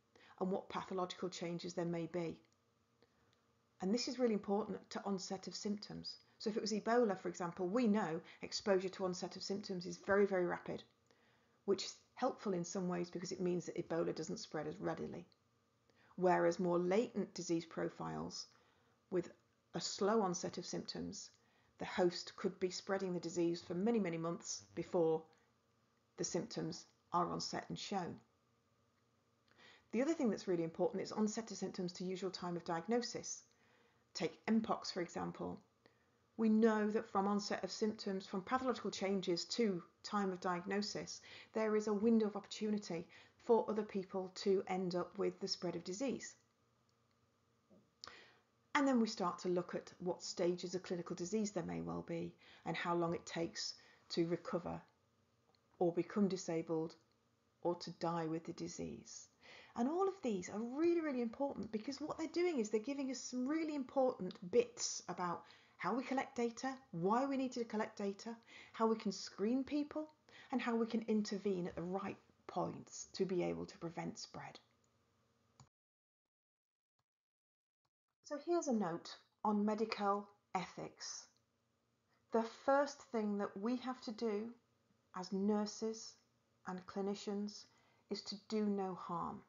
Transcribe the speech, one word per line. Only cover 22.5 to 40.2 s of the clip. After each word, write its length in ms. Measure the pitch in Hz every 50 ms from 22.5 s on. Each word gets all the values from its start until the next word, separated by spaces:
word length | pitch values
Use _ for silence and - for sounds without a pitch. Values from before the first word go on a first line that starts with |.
| 180 -
be 120 | 190 185
spreading 440 | 185 - - - 196 196 196 185 175
the 60 | 170
disease 420 | - 165 175 175 170 170 170 175
for 120 | - - 180
many, 260 | 175 196 226 233 220
many 180 | 196 175 165 165
months 460 | 165 165 170 - - - - - - - -
before 480 | - 165 - - 180 165 160 160 156 - - - _ _ _ _ _ _ _ _ _ _ _ _ _ _ _ -
the 80 | - 175
symptoms 600 | - - 175 - - - 165 165 160 165 - - - _ _ _ -
are 180 | - 175 175 170
onset 360 | 165 165 165 - - 165 - -
and 100 | 170 165
shown. 380 | - - 208 196 170 156 - - - _ _ _ _ _ _ _ _ _ _ _ _ _ _ _ _ _ _ _ _ _ _ _ _ _ _ - - - - - _ -
The 100 | - 220
other 120 | 269 311 330
thing 140 | 320 277 220
that's 200 | - - - 202
really 160 | 180 170 165
important 400 | 165 - - 180 - - 190 -
is 80 | -
onset 400 | - - 214 208 208 226 220 -
of 40 | 196
symptoms 360 | - 190 185 - - 185 175 180
to 100 | - 185
usual 260 | 185 185 180 196 180
time 260 | 180 - 185 175 175
of 80 | 170 -
diagnosis. 800 | - 170 165 165 - 233 240 233 - - 160 165 - - - - _ _ _ _ _ _ _ _ _ _ _ _ _
Take 320 | - - 170 156 - - -
Mpox, 460 | - 220 226 220 202 185 - - -
for 100 | - 190
example. 580 | 170 - - 185 180 175 175 - 175 175 175 - - _ _ _ _ - _ _ _ _ _ _ _ _ - -
We 100 | 226 220
know 420 | 214 220 226 226 214 214 208 208
that 200 | 208 226 226 -
from 180 | - 196 190 202
onset 340 | 208 202 202 - 202 -
of 80 | - 185
symptoms, 560 | - - 220 214 214 - - 208 190 190 196
from 140 | - - 190
pathological 500 | 185 - 254 254 262 262 233 - - 202
changes 540 | - - 196 190 202 190 180 185 175 170 - - -
to 260 | - 233 208 190 170 - - _ _
time 300 | - - 220 208